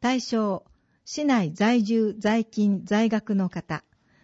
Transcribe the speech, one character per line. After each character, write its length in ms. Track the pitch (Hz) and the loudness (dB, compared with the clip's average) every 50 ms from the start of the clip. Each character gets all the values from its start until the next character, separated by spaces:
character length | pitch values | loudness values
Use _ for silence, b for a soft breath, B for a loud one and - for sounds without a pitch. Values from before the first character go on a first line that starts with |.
対 220 | - 240 262 254 | -2 -2 -2 -2
象、 420 | 233 - - 226 220 208 190 - - _ _ _ _ _ _ _ _ | -2 -2 -2 -2 0 0 -2 -4 -8 _ _ _ _ _ _ _ _
市 220 | - - - 302 | -12 -8 -4 0
内 260 | 294 262 233 190 156 160 | 2 2 2 2 0 -2
在 300 | - 202 214 247 247 214 | 0 2 2 4 2 2
住、 320 | 196 226 226 220 214 202 220 | 2 2 0 0 0 -2 -2
在 280 | 202 208 214 226 220 | -2 0 0 0 0
勤、 400 | - - - 208 208 202 185 175 | -2 -2 0 0 2 0 0 -2
在 240 | 180 208 208 226 226 | 0 0 2 2 2
学 260 | 220 214 214 - 214 | 0 -2 -4 -2 -2
の 140 | 196 190 180 | -2 -2 -2
方。 340 | - 175 - - - - - _ _ _ _ _ _ _ | -4 -8 -10 -8 -8 -10 -10 _ _ _ _ _ _ _